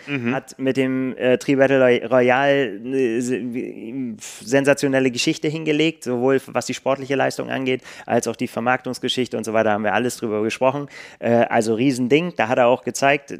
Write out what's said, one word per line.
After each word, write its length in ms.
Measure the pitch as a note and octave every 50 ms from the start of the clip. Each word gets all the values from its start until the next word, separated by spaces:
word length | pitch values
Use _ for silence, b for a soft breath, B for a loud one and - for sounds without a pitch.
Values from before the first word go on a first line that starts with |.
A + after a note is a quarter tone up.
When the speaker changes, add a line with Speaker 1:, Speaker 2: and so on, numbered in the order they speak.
| -
Speaker 1:
Mhm. 280 | C#3+ C#3+ C3+ A#2 A#2 B2
Speaker 2:
hat 240 | C3+ - - - -
mit 200 | C3 C3+ B2+ C3+
dem, 360 | C3 C3 C3 C3 C3 C3 - -
äh, 180 | G#2+ B2+ B2
Tri 200 | - - - C#3
Battle 260 | C3 C3+ C3 C#3 C3 C3
Roy-, 240 | B2 B2 A#2+ -
Royale 720 | A2 B2+ B2+ B2 B2 B2 C3 C#3 C#3+ C#3 C#3 C#3 A2 F#2+ G2+ A#2
eine 380 | B2+ C3+ C3+ C3 A#2 A2 A#2+
se-, 320 | B2 B2 B2+ F#2+ A#2 B2 A#2
wie-, 640 | B2+ G2+ G#2+ G#2+ G#2 G#2 A2+ B2 C3+ B2+ A#2+ G#2+ G#2
sensationelle 920 | - - - - G#2 G#2 B2+ C#3 C#3 C#3 C#3 - - C#3 C3+ C3+ C3 C3
Geschichte 380 | A#2+ A#2+ - D#3 D#3 - - D#3
hingelegt, 560 | D3+ D#3+ D#3+ D#3 D3+ D3 D#3 E3 D#3 - -
sowohl 360 | A#2+ B2 A#2+ B2 C3 C3+ C3 -
was 180 | - A2+ B2+ -
die 80 | - B2
sportliche 420 | - - C3 C3+ C3+ C3+ B2+ C#3
Leistung 360 | C3 C3 C3+ - - B2+ A#2+
angeht, 320 | B2 B2+ C3+ C3 B2+ B2+ B B B B B
als 200 | - A#2 A#2+ -
auch 100 | A#2 A2+
die 120 | - B2 A#2+
Vermarktungsgeschichte 880 | - A2 A2+ B2 B2+ B2+ - C3 B2 - - B2 - C3 B2 - -
und 80 | A#2 A2
so 80 | A2 G#2+
weiter, 200 | A2+ A2 G#2+ G#2
haben 120 | G#2 A2
wir 80 | G#2 F#2+
alles 240 | G#2+ A#2+ B2 -
drüber 260 | - B2 A2+ G#2+ G#2+ G#2+
gesprochen. 460 | A2+ - - B2+ C3 C3 D3 C#3+ - B B B B B B
Äh, 260 | - A#2 A#2 A#2 A#2 -
also 240 | - A#2 A2 A2+ A2+
Riesending, 580 | G#2+ B2+ C#3+ C3 A#2+ B2+ A#2 C#3 D#3 F3 F3+ -
da 120 | - A2+ A2
hat 80 | C3
er 120 | B2+ B2 A#2
auch 160 | B2+ B2 -
gezeigt, 540 | B2+ A#2 - C3+ C#3 C#3+ D3 - - - -